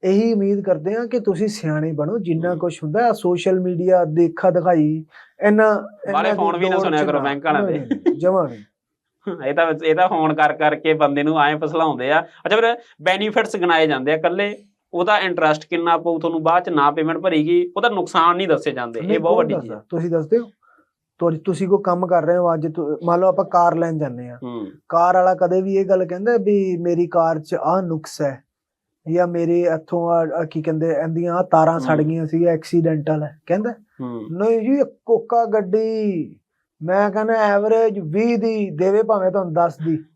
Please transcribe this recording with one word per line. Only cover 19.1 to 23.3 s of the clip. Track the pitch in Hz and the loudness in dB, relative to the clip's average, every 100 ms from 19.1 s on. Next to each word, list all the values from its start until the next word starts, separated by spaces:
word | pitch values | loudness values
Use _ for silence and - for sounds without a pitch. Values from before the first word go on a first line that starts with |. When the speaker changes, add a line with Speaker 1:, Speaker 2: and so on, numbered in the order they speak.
| - | 0
Speaker 2:
ਬਹੁਤ | 170 | 2
Speaker 1:
ਕੌਣ | 175 | 2
Speaker 2:
ਵੱਡੀ | 160 | 2
ਚੀਜ਼ | 156 | -2
Speaker 1:
ਦੱਸਦਾ? | 117 107 | -6 -14
Speaker 2:
ਆ। | _ | _
Speaker 1:
ਤੁਸੀਂ | 170 170 | -6 -2
ਦੱਸਦੇ | 165 151 226 | -4 0 -2
ਹੋ? | 233 _ _ _ _ _ _ _ | -2 _ _ _ _ _ _ _
ਤੁਹਾ-, | 170 160 156 | -2 -2 -4
ਤੁਸੀਂ | 160 190 | -4 0
ਕੋਈ | 196 | 0
ਕੰਮ | 202 175 185 | 2 -2 2
ਕਰ | 175 | 0
ਰਹੇ | 156 175 | 2 2
ਹੋ | 180 | 2
ਅੱਜ, | 165 160 | 0 -2
ਤੁ-, | 160 147 151 | -4 -4 -4
ਮੰਨ | 170 175 | 0 2
ਲਓ | |
ਆਪਾਂ | 185 | 2